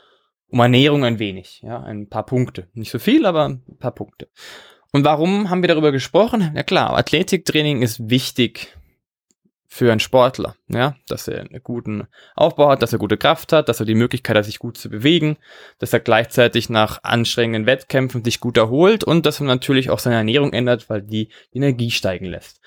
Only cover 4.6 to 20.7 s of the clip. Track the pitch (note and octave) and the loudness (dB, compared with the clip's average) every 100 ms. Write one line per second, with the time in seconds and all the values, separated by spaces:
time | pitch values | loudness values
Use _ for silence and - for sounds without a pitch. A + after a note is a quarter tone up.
4.6 | - _ _ C#3+ D3 D3+ F3 G3+ G3 F#3 | -20 _ _ 2 2 2 0 0 0 0
5.6 | F3+ D#3 D3+ C3+ - E3+ A#3 A3+ E3 C#3+ | 2 2 2 0 0 2 2 2 0 -2
6.6 | - F3 A#2 - - D3 F#3+ F#3 - D3+ | -2 0 2 0 0 0 0 -2 0 0
7.6 | D3+ C3 A#2+ A#2 G#2+ B2+ - - A#2 - | 0 0 -2 -2 -2 0 0 -2 -2 -4
8.6 | - - _ _ _ _ _ _ _ _ | -18 -20 _ _ _ _ _ _ _ _
9.6 | _ - B2 A2 - B2+ B2+ A#2 - - | _ 0 2 2 2 2 2 0 -8 -10
10.6 | - A#2 C#3 C#3 - - - - - - | -8 -2 -2 -4 -10 -10 -8 -10 -12 -16
11.6 | - A#2+ G#2+ G#2 - _ _ - D#3+ D3+ | -12 -10 -8 -8 -10 _ _ 0 0 4
12.6 | D3 C3+ A2+ A2 G#2 G#2+ C#3 D#3+ - D#3 | 4 4 0 -2 -2 0 0 0 0 0
13.6 | D3 A#2 A2 A2 A#2+ B2+ - G#2+ G#2 - | 2 -2 0 0 0 -2 0 0 0 -8
14.6 | A#2+ - G#2+ G#2+ C#3 E3+ D3+ D3+ _ - | -14 -14 -14 -2 0 2 0 -4 _ -20
15.6 | - _ B2 A#2 - A2+ A#2 C3 A#2+ A#2 | -20 _ -2 0 4 2 2 2 2 2
16.6 | - A2+ G#2+ - - A#2+ A#2 - A#2 A2+ | 0 0 0 -2 -2 0 0 0 -2 0
17.6 | A2 C3+ - C3+ C3 B2 A#2 - B2 A#2 | 0 -2 0 -2 -2 -2 -4 -4 0 2
18.6 | A2+ C3+ F#3 A3 - E3 D3+ D3 C#3+ C3 | 2 4 4 2 2 2 2 -2 -2 -2
19.6 | - C3 - A#2 B2 A#2 A2 C#3+ C#3+ A#2+ | 0 0 0 -2 0 0 2 2 0 0
20.6 | B2 | 0